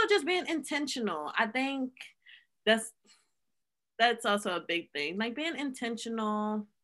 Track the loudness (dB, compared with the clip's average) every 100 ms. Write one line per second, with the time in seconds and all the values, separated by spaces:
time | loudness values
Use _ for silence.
0 | 4 4 4 -2 0 -4 -2 -4 -2 -2
1 | -2 -2 -4 0 0 0 -2 -2 -4 -8
2 | -20 _ -20 -20 _ _ 2 2 2 _
3 | _ _ _ _ _ _ _ _ _ 4
4 | 4 4 2 2 2 -2 0 -2 -2 -4
5 | -4 -2 -4 -2 -4 -2 -6 -4 -6 -4
6 | -6 -2 -2 0 -2 -4 -6 _